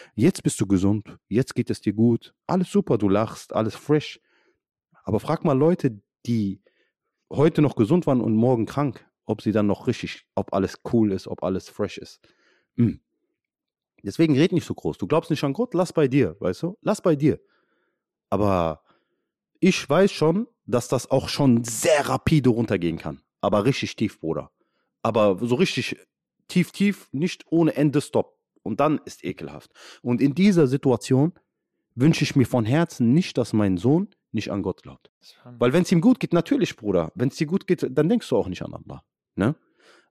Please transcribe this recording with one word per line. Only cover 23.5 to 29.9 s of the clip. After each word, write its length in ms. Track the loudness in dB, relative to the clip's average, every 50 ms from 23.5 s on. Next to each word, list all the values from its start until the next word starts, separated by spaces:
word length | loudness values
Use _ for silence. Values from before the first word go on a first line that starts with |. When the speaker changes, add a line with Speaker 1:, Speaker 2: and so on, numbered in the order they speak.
| 0 2 2
Speaker 1:
richtig 300 | 0 0 -2 -4 -8 -4
tief, 240 | -4 -4 -4 -4 _
Bruder. 320 | -8 -6 -6 -6 -8 -12 _ _ _ _ _ _ _ _ _ _
Aber 360 | -4 0 2 4 4 4 2 0
so 140 | 0 -2 0
richtig 420 | 0 0 0 0 -4 -6 -6 -10 -12 -14 _ _ _ _ _ _ _ _ _
tief, 240 | -2 -2 -2 -2
tief, 380 | -2 -2 -2 -2 -2 -4 -10 _
nicht 340 | -6 -4 -4 -4 -6 -8 -8 -2
ohne 260 | 0 2 2 2 2
Ende 260 | 2 0 0 0 0
Stopp. 360 | -4 0 -2 -2 -2 -2 _ _ _ _ _ _
Und 180 | _ -8 -2 0
dann 200 | 0 0 0 -2 -4
ist 180 | -10 -18 -10 -10
ekelhaft. 480 | -10 -10 -10 -12 -14 -16 -18 -20 _ _ -20 -20 -20